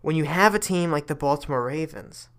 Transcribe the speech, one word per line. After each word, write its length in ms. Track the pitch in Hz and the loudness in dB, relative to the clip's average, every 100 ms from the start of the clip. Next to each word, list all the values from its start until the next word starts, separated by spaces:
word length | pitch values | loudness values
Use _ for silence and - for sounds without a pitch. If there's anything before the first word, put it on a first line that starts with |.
When 140 | 156 | 0
you 100 | 160 | 0
have 300 | 147 165 208 | 0 4 4
a 60 | 202 | 4
team 320 | - 185 170 | 0 0 2
like 160 | 151 147 | 0 -2
the 80 | 151 | -2
Baltimore 480 | 143 147 - 131 | 0 0 0 -2
Ravens 640 | 123 151 156 104 73 - - | -2 -4 -6 -8 -16 -18 -20